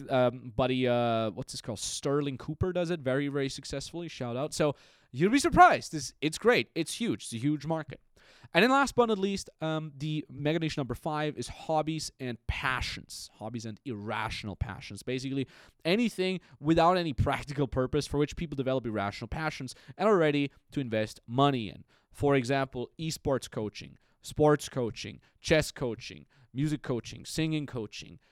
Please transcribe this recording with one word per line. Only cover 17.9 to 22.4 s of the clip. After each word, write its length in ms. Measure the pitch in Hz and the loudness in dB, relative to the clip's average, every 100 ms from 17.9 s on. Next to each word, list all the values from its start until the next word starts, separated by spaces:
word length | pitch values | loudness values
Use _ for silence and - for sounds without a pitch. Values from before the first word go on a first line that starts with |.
| 147 - | -2 -2
for 140 | 143 | 0
which 160 | 147 - | -2 -2
people 200 | 151 139 | -6 -4
develop 300 | 127 131 117 | -2 -2 -2
irrational 420 | 107 101 - 113 | -2 -2 -4 -8
passions 460 | 160 156 - 131 - - - | -6 -6 -6 -12 -14 -12 0
and 100 | 214 | 4
are 100 | 196 | 6
ready 340 | 156 147 143 - _ | 4 2 0 -6 _
to 80 | 147 | -4
invest 400 | 127 110 110 - - | -2 0 -2 -6 -4
money 420 | 123 143 131 101 | 4 4 4 -4
in. 160 | - - _ _ | -12 -20 _ _
For 240 | - 143 | 0 4
example, 560 | 139 | 4